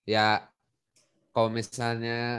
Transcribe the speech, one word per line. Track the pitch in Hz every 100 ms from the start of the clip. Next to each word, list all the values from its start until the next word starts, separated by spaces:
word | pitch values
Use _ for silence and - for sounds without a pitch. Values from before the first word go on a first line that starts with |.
| -
ya, | 107 107 107 - _ _ _ _ _ _ _ _
kalau | 120 113
misalnya | 113 110 - 117 117 117 117 120